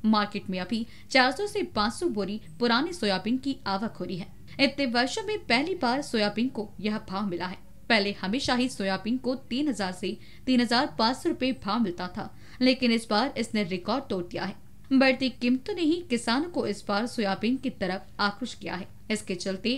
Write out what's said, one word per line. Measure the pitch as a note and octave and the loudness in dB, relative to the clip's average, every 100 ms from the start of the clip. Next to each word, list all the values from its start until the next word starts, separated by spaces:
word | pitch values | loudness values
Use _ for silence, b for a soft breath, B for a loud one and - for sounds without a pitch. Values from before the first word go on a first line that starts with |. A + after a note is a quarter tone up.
| G#3+ | 6
मार्केट | G#3+ G3+ G3+ F#3 | 4 2 -4 -4
में | F#3 | -4
अभी | F3+ A3 A#3 B B | -2 -4 -4 B B
चार | C4 B3+ | 6 6
सौ | - G4+ | 4 -2
से | G#4 D4 | -2 -2
पाँच | - G#3 | 0 0
सौ | - F4 | 0 -2
बोरी | G#3 F#3+ G#3+ B - | 0 -2 -4 B -2
पुराने | A#3+ A#3 E4 | 2 4 2
सोयाबीन | F4 G#3+ F#3 G#3+ B3+ | 0 0 2 2 0
की | C#4 C4+ - | 0 -4 -2
आवक | G3 A3 - | -2 -2 -6
हो | F3+ | -6
रही | F#3 | -6
है। | G#3 - - B | -8 -12 -14 B
इतने | C#4 C#4 C#4 | 2 4 0
वर्षों | A#3+ B3+ - | 2 0 0
में | G4+ G#4+ | -2 -4
पहली | - A#3+ D#4 F#4 | 2 2 2 0
बार | B3 B3+ | 0 0
सोयाबीन | C#4+ A3+ G#3 G#3 B3+ | 0 0 2 2 -2
को | A#3+ G3+ - | -2 -8 -4
यह | G3+ G#3+ - | -4 -4 -6
भाव | F#3+ G#3 | -4 -4
मिला | E3+ F3+ | -2 -6
है। | F#3+ - - - | -8 -14 -18 2
पहले | A3+ G3+ | 4 4
हमेशा | G3+ F#3+ A#3+ C#4 B3 | -2 -2 0 2 2
ही | B3+ | 2
सोयाबीन | - G3 F#3+ G#3+ B3+ | 0 0 0 0 0
को | A#3+ A#3+ - | 0 -4 -4
तीन | A#3+ D4+ | 0 0
हजार | A3+ F#3 | 0 -2
से | F3+ F#3+ G#3 B B - | -2 -4 -6 B B 4
तीन | B3+ | 4
हजार | A#3 A#3+ D4 - | 6 4 2 2
पाँच | A3+ B3+ | 2 2
सौ | F4 | 0
रुपए | - C4 C4 | 0 0 0
भाव | G3+ A3 | 0 2
मिलता | G#3 F3 F3+ | 2 0 -6
था, | A3 - B B B | -6 -10 B B B
लेकिन | B3+ B3 A#3+ | 4 6 4
इस | A3+ A3+ | 2 2
बार | G#3 C4+ - | 2 2 -2
इसने | A3+ G#3+ | -2 0
रिकॉर्ड | F#3 F#3 F3+ B3 | 0 -2 -2 -4
तोड़ | C#4 F#3+ | -2 -4
दिया | F3 - | -4 -6
है। | F#3+ - - - - | -6 -8 -16 -16 2
बढ़ती | C4+ C4 C4 C4 | 6 6 6 0
कीमतों | - A#3+ B3+ - | 0 2 2 0
ने | F#4 | 0
ही | D#4 F4 - | 2 2 0
किसानों | A#3 - A#3+ F4 | -2 2 0 0
को | D#4 G#3+ | -2 -2
इस | G3+ - | -4 -2
बार | G3+ A#3 | 0 0
सोयाबीन | - G3+ F#3+ G#3+ C4+ | -2 0 0 0 0
की | C4 | -2
तरफ | - F#3+ F#3+ - - | -2 -2 -4 -8 -2
आकृष्ट | G3+ G3+ A#3+ - | -2 -2 -8 -8
किया | D#3+ F3+ | -8 -8
है। | F#3 - - | -8 -14 -4
इसके | G#3+ - F3+ | -4 -2 -4
चलते | G3 F#3+ A3 | -4 -2 0